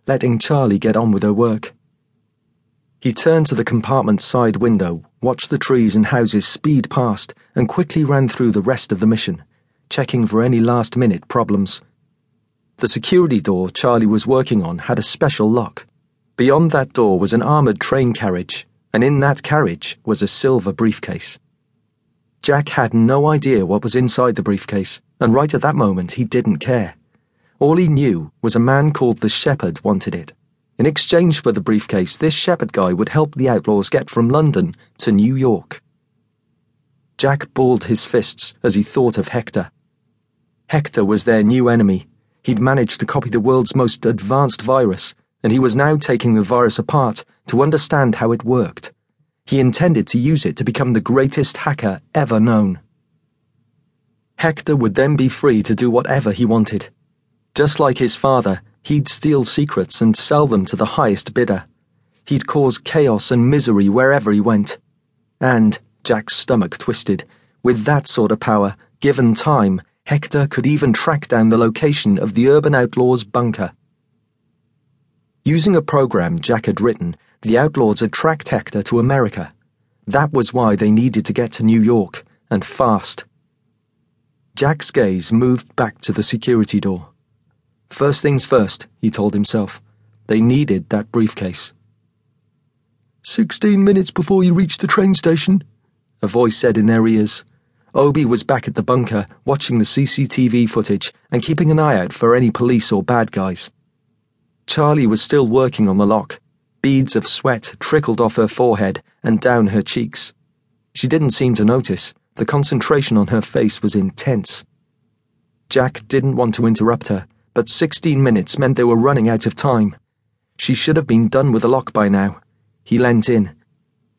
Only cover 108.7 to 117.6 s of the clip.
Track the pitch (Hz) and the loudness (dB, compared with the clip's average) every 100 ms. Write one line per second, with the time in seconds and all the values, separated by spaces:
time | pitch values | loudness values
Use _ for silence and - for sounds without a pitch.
108.7 | 104 98 - - _ 117 113 127 120 104 | 2 -2 -4 -12 _ -2 0 2 2 2
109.7 | 104 - 123 113 - - - _ _ _ | 0 -2 -4 -4 -6 -8 -10 _ _ _
110.7 | _ _ - 131 160 143 - 127 110 107 | _ _ -6 -2 0 0 0 0 2 2
111.7 | 127 117 92 - - _ - 113 143 139 | 2 -2 -4 -6 -8 _ -8 -2 0 0
112.7 | 131 - 147 143 107 101 117 - 131 110 | 0 0 0 2 0 2 -2 -2 0 0
113.7 | - 107 101 95 - - 117 98 - - | 0 -2 -2 -2 -4 -4 -2 -4 -8 -10
114.7 | _ _ _ _ _ _ _ _ _ - | _ _ _ _ _ _ _ _ _ -4
115.7 | 135 131 - - 135 135 123 120 110 113 | 0 0 -4 -4 -2 0 0 -2 0 0
116.7 | 110 110 117 - 98 - _ _ - | 2 0 0 -2 -6 -8 _ _ -4